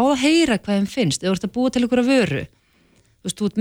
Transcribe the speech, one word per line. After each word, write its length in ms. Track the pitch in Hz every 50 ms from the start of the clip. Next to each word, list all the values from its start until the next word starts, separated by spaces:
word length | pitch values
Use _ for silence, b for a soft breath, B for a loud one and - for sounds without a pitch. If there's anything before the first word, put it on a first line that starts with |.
| 240
að 120 | 269 294 254
heyra 360 | 254 302 320 330 330 277 226 180
hvað 160 | - - 202 202
þeim 80 | 202
finnst. 360 | 196 - 277 233 151 - -
Ef 40 | -
þú 80 | 185 190
ert 160 | 180 - 190
að 40 | - 240
búa 120 | 254 262 -
til 80 | 254
einhverja 240 | 240 220 247 247 240
vöru, 400 | 247 269 262 214 151 139 - -
þú 800 | - _ _ _ _ _ _ _ _ _ _ _ _ _ _ -
veist, 100 | 190 - -
þú 80 | 214 202
ert 100 | - 214